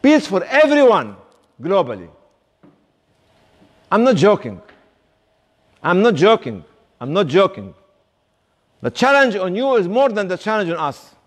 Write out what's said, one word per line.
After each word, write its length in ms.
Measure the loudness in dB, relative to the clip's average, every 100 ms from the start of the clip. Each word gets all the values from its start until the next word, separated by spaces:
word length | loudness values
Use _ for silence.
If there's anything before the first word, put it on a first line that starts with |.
Peace 240 | 4 2 2
for 160 | -6 -2
everyone 720 | 0 2 4 4 2 -2 -16 _ _ _ _
globally. 460 | -2 -2 -2 -8 -14 _ _ _ _ _ _ _ _ _ _ _ _ _ _ _ _ _ _
I'm 140 | 0 2
not 100 | 4
joking. 460 | 2 2 -4 -16 -20 _ _ _ _ _ _ _ _ _ _ _
I'm 180 | -2 2
not 140 | 2 4
joking. 480 | 2 2 -2 -14 -18 _ _ _
I'm 100 | -4
not 160 | -2 0
joking. 460 | 2 0 -2 -18 -20 _ _ _ _ _ _ _ _ _ _
The 80 | -10
challenge 460 | -2 0 2 2 -2
on 180 | -4
you 220 | -4 0 0
is 100 | 0
more 220 | 0 0
than 220 | -2 -6
the 80 | -6
challenge 320 | -4 -4 -4
on 60 | -4
us. 360 | -6 -8 -20 _